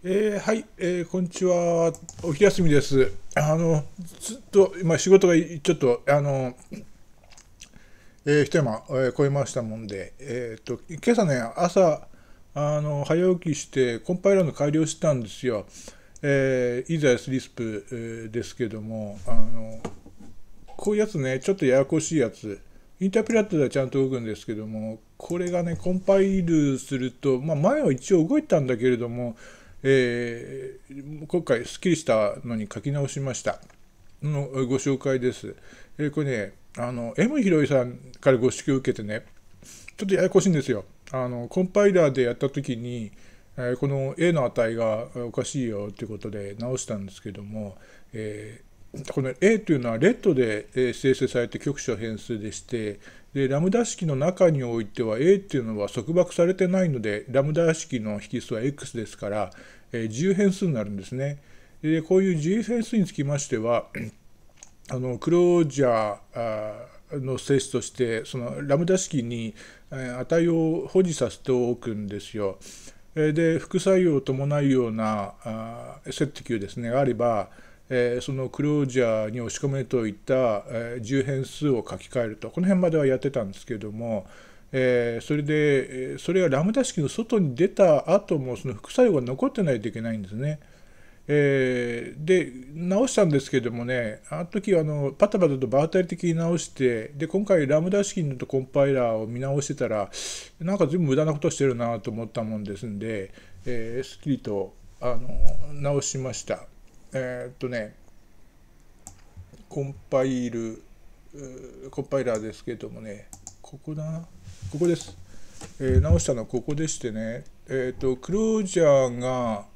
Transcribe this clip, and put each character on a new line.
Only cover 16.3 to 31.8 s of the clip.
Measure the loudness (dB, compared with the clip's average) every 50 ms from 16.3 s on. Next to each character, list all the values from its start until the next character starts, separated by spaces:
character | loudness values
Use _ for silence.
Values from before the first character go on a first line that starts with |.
| 2 2 2 2 2 2 0 0 -2 -4 -4 -2
ー、 | -2
い | 2
ざ | 4 4
や | 4 4
す | 0 -2
リ | -4 -4
ス | -4 -6
プ、 | _ -8 -6 -6 -6 -8 -10 -10
え | -10 -10 -8 -10 -10 -10 -12 -8
ー、 |
で | -6 -6 -6
す | -6 -6
け | -4 -4 -4
ど | -4 -8
も、 | -10 -8 -8 -8 -8 -8 -10 -8 4
あ | 8 12
の、 | 12 12 12 10 4 4 0 -8 -10 -10 -10 -12 -12 -18 -20 -20 -18 -18 -16 -14 -16 -16 -16 -16 -20 -18 -14
こ | -12 -4 -2 0
う | 2
い | 2
う |
や | 0 0
つ | 0 -2
ね、 | -2 0 -2 -2
ち | 0 -2
ょ | 0
っ | 2
と | 4
や | 4 6 4
や | 4
こ | 4 2 0
し | 0 0
い | 2 2
や | 2 0
つ。 | 0 -8 -10 -10 -10 -10 -12 -20 -20 -20 -20 -20 -10 -4
イ | -4 0
ン |
タ | 0 0
ー | 0
プ | 2 2
レ | 2
ッ | 2 2
ト | 2 2
で | 2
は | 2
ち | 2 -2
ゃ | -2
ん | 0
と | 0 0
動 | 0 2
く | 0 -4
ん | -4
で | -6 -8
す | -8 -8
け | -8 -8
ど | -8 -8 -8
も、 | -8 -8 -8 -8 -10 -12 -16 _ _ _
こ | -10 -8 -4 -4
れ | -4 -2
が | -2 -2 -2
ね、 | -2 -4
コ | -2 -2 0
ン | 0 0
パ | 2 4 4 6
イ | 6 4 4 2 2
ル | 4 4 4 4 4 0 -2
す | -4 -4 -4
る | -4 -4 -4
と、 | -6 -2 0 0 2 2
ま | 0 -2 -2
あ、 |
前 | 2 2 2 2 4
は | 2 0
一 | 0 0 2 2 4
応 | 4 4 4
動 | 2 0
い | 2
た | 4 2 2
ん | 4 2
だ | 0 2
け | 2
れ | 2 2 2
ど | -2 -6
も、 | -6 -6 -6 -6 -8 -10 -18 -20 -20 -20 -20 -20 -20 -4 2
え | 4 4 4 4 2 0 -2 -4 -6 -8 -10 -12 -12 -12 -12 -12 -12 -14 -16 -18 _
ー、 | -16 -14 -14 -12 -12 -14 -10 -4
今 | -4 -4 2
回 | 2 0 0 0
ス | -6 -12
ッ | -4